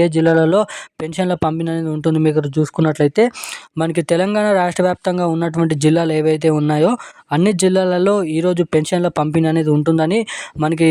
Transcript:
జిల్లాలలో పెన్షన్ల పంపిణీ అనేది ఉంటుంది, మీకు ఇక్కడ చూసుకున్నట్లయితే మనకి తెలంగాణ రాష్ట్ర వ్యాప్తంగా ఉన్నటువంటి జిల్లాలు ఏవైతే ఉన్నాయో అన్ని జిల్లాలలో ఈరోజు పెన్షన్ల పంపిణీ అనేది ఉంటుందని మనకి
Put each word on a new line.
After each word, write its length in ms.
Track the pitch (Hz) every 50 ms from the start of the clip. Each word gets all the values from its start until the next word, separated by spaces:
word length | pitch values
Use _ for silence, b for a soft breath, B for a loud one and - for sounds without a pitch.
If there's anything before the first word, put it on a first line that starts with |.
| 170 175
జిల్లాలలో 520 | 156 160 165 165 165 165 160 160 175 208 208 208 B B B B _ -
పెన్షన్ల 360 | 156 160 165 - 185 180 180
పంపిణీ 360 | 160 - 156 156 165 165 165
అనేది 180 | 165 165 165 156
ఉంటుంది, 280 | 151 151 151 160 160 156
మీకు 120 | 156 156
ఇక్కడ 180 | 147 156 147 143
చూసుకున్నట్లయితే 720 | 139 156 156 - - - 160 156 151 - 151 147 - - 226 247 B B B B B B B B _ 160
మనకి 240 | 160 165 160 170
తెలంగాణ 460 | 160 - 170 165 185 202 208 214 208 208 202
రాష్ట్ర 300 | 185 180 175 170 - 180
వ్యాప్తంగా 420 | 180 180 - - 185 180 180 180 175
ఉన్నటువంటి 480 | 165 165 170 170 156 165 165 160 160
జిల్లాలు 380 | 143 147 151 160 165 170 160 156
ఏవైతే 360 | 156 151 160 156 156 160 160
ఉన్నాయో 420 | 156 151 147 151 151 151 156 202 247 B B B B B B _
అన్ని 200 | 147 156 180 208 202
జిల్లాలలో 640 | 170 190 185 185 190 185 185 180 175 180 196 208 202 185
ఈరోజు 400 | 156 156 160 165 180 180 175 170
పెన్షన్ల 460 | - - 156 147 - 185 175 175 175
పంపిణీ 380 | - 156 147 151 151 165 165 160
అనేది 220 | 160 165 156 151
ఉంటుందని 500 | 147 147 151 165 165 160 160 160 190 233 220 B B B B B B -
మనకి 300 | 156 156 165 160 165 160